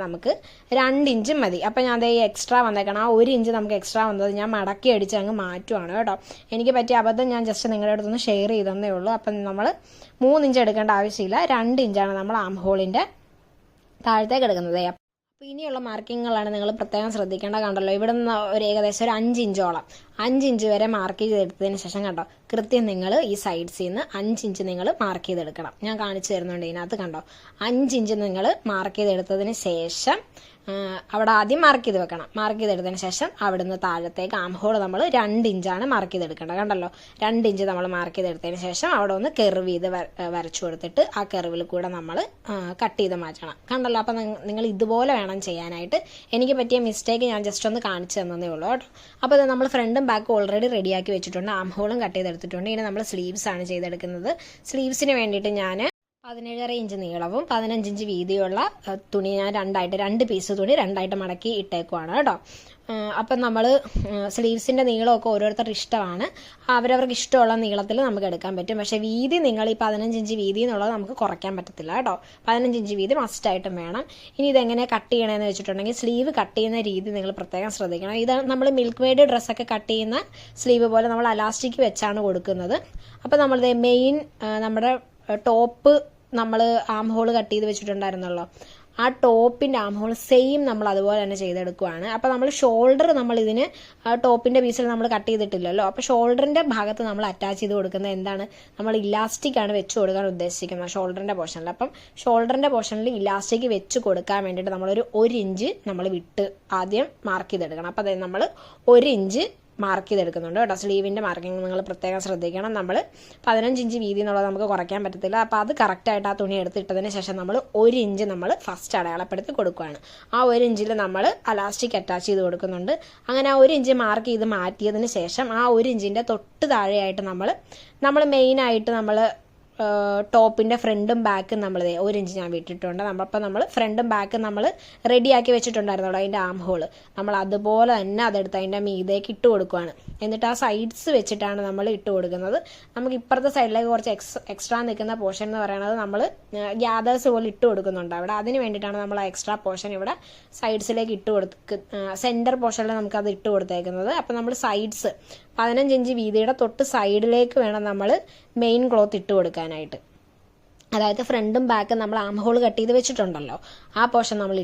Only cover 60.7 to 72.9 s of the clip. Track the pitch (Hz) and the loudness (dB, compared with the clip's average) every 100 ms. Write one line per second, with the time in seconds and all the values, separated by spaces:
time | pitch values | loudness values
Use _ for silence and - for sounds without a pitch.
60.7 | 294 196 196 190 196 185 180 226 220 196 | 2 2 -2 -4 -4 -6 -6 -4 -4 -4
61.7 | 175 170 170 160 208 285 180 - - - | -6 -4 -6 -4 0 0 0 -6 -20 -20
62.7 | - - 220 214 214 220 254 247 226 233 | -20 -10 -8 -6 -4 -2 0 0 2 4
63.7 | 277 - - 202 202 202 220 233 226 - | 4 2 -4 -4 -4 -4 0 0 0 0
64.7 | 254 254 226 233 226 226 208 214 208 220 | 2 2 2 4 4 2 0 0 -2 -4
65.7 | 208 - 226 190 175 294 - - - - | -4 -4 -2 -2 -4 -6 -8 -20 -14 0
66.7 | 247 240 254 254 240 - 262 226 226 220 | 2 4 2 2 -2 2 4 6 4 0
67.7 | 202 202 226 269 202 190 170 214 185 180 | -2 -2 0 0 0 -2 -4 -6 -6 -4
68.7 | 220 208 220 220 226 262 339 294 220 220 | -4 -2 -4 -2 -2 0 2 2 2 0
69.7 | 220 220 214 220 226 214 220 196 196 247 | 0 0 -2 -2 -4 -4 -2 -2 0 0
70.7 | 214 208 226 196 262 202 170 190 190 180 | 0 -2 -2 -6 -2 -2 -2 -6 -8 -10
71.7 | - 160 202 240 180 - - - 233 247 | -12 -6 -2 -2 -4 -8 -10 0 2 2
72.7 | 233 208 | 0 -2